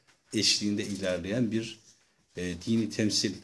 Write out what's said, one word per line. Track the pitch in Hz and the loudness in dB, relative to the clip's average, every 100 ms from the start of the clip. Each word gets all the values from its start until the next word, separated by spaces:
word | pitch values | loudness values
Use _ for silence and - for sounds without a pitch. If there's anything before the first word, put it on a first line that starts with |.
| _ _ _ | _ _ _
eşliğinde | 110 98 - 104 104 101 | 0 2 2 2 0 -2
ilerleyen | 95 98 90 92 117 113 | -4 -2 -2 0 0 0
bir, | 110 113 - - _ _ _ _ - | 0 -4 -10 -20 _ _ _ _ -8
e, | 90 85 117 | -6 -4 0
dini | 113 104 | 2 2
temsil | - 107 - 107 95 | 2 2 2 0 -2